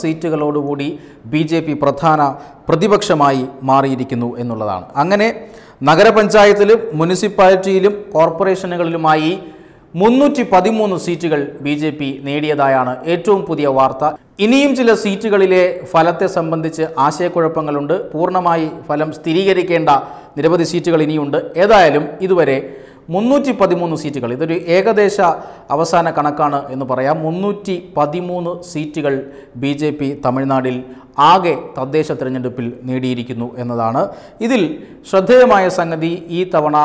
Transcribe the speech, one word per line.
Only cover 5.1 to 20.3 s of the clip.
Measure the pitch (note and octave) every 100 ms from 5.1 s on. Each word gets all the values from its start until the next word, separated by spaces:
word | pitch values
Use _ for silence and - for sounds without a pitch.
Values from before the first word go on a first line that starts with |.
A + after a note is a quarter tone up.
| G3+ A3 A3+ - - - - C#3
നഗരപഞ്ചായത്തിലും | D#3+ A3 G#3+ G#3 G#3+ G#3 G3+ G3+ A3+ - D3+
മുനിസിപ്പാലിറ്റിയിലും | E3 F#3 G#3 G3 F#3 F#3+ F#3+ F#3+ G3 G#3 -
കോർപ്പറേഷനുകളിലുമായി | D#3 E3 E3 F#3+ D3 F#3+ F3 E3+ E3 D#3+ D#3 D#3 F#3 - - - - _ E3
മുന്നൂറ്റി | G#3 B3+ C#4+ C#4+ G#3
പതിമൂന്ന് | F#3 F#3 A3 G#3 F3
സീറ്റുകൾ | - E3 E3 D3+ C#3 -
ബി | C3+ D3
ജെ | D#3 D3
പി | C#3 C3+ C#3
നേടിയതായാണ് | C#3+ D3+ D3 C#3 C3+ B2+ B2+ D#3
ഏറ്റവും | E3+ F#3+ G3 E3+
പുതിയ | D3+ D3 C3
വാർത്ത. | C3 C3+ D3+ F#3+ _ -
ഇനിയും | G#3 C4+ C#4+ B3+
ചില | A#3 G#3
സീറ്റുകളിലെ | G#3 G3 A3+ G3+ F#3+ F#3 F3+ F3 -
ഫലത്തെ | E3 E3 E3+ F#3+ F3+
സംബന്ധിച്ച് | D#3+ D#3+ D#3+ D#3 D#3 D#3+ C#3+
ആശയക്കുഴപ്പങ്ങളുണ്ട്. | D3 F3 F3 D#3+ E3 D3+ D3 C#3+ F3+ -
പൂർണ്ണമായി | D#3 F3+ F#3 F3 E3+ D#3 - -
ഫലം | D3 D#3 D3
സ്ഥിരീകരിക്കേണ്ട | E3+ E3 G3 F#3 E3+ E3+ D3+ C#3+ - - -